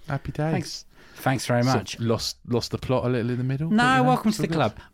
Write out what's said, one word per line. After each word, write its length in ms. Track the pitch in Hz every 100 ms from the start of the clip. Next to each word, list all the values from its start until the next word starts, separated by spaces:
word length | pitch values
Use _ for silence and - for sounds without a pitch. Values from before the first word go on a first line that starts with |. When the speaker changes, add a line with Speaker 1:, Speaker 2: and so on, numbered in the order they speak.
| -
Speaker 1:
Happy 240 | 139 -
days. 200 | - 151
Speaker 2:
Thanks. 340 | 175 - - - - - -
Thanks 280 | 135 131 -
very 180 | 120
Speaker 1:
So, 100 | 123 123
Speaker 2:
much. 240 | 92 -
Speaker 1:
lost, 380 | 113 113 - - -
lost 240 | 117 -
the 60 | 110
plot 280 | - 127 123
a 40 |
little 200 | 123 117
in 60 | 123
the 60 |
middle, 260 | 127 135 160
Speaker 2:
No, 80 | 214
Speaker 1:
but, 120 | 247
you 60 | 262
know, 60 |
Speaker 2:
welcome 260 | 254 254 220
Speaker 1:
it's 80 | 208
Speaker 2:
to 40 |
the 40 | 156
Speaker 1:
all 200 | 165 113
good. 60 | -
Speaker 2:
club. 20 | -